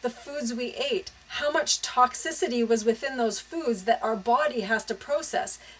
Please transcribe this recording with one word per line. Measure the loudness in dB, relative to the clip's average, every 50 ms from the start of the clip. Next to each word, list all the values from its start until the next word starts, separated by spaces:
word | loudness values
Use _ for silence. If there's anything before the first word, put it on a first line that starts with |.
the | -6 -6
foods | -6 -6 -10 -10 -6 -4 -4 -4 -4
we | -4 -6 -6 -4
ate, | -4 -2 -2 -2 -2 -2 -6 -14 -20 -16
how | -10 -6 -2 -2 0
much | 0 2 2 2 0 -2
toxicity | -2 0 4 6 6 6 4 0 -2 -2 0 0 0 2 2 2 2
was | 4 2 4 4
within | 2 0 2 -2 -4 -2
those | 0 0 0 0 -2
foods | -6 -6 -8 -2 0 0 0 0 2
that | 2 2 2 2
our | 0 -2
body | 0 2 2 4 4 4 2 0 -2
has | 0 0 0 0 0
to | -4 -6
process. | -6 -4 -2 -2 -2 -2 -2 -2 -2 -2 -2 -4 -6 -8 -14 -20 -16